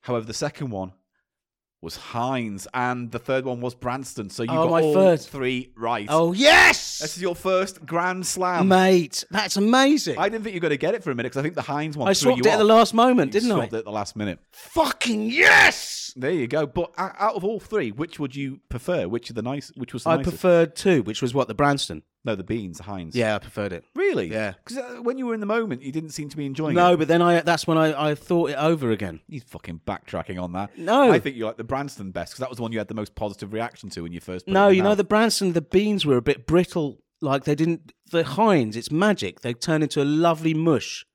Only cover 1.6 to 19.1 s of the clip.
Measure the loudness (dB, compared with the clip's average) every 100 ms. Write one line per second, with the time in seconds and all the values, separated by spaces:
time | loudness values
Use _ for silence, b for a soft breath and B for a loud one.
1.6 | _ _ -16 -16 -12 -6 -4 -4 -6 -10
2.6 | -10 -4 -4 -4 -8 -10 -4 -4 -2 -6
3.6 | -8 -8 -8 -8 -10 -12 -12 -6 -4 0
4.6 | 2 2 4 6 6 4 0 -6 -2 -2
5.6 | -6 -8 -4 -4 0 2 2 4 6 8
6.6 | 6 4 -4 -8 -8 -4 -6 -4 0 0
7.6 | 0 -6 -6 -2 -2 -4 -6 -2 -2 2
8.6 | 4 6 6 6 2 -6 -6 -4 -2 0
9.6 | 2 4 6 4 0 -2 -2 -2 -8 -4
10.6 | -2 0 -2 -2 -4 -4 -4 -4 -6 -6
11.6 | -6 -6 -6 -4 0 2 2 4 4 4
12.6 | 6 6 6 4 4 4 2 0 0 0
13.6 | -2 -6 -6 -8 -8 -6 -6 -6 _ -20
14.6 | -10 0 0 0 -2 -2 -2 2 6 6
15.6 | 6 2 -8 -10 -12 -6 -4 -2 -2 -2
16.6 | -2 -2 -6 -4 -8 -2 -2 0 -4 -6
17.6 | -4 -4 -4 -6 -8 -6 -8 -6 -10 -10
18.6 | _ -12 -4 -4 -2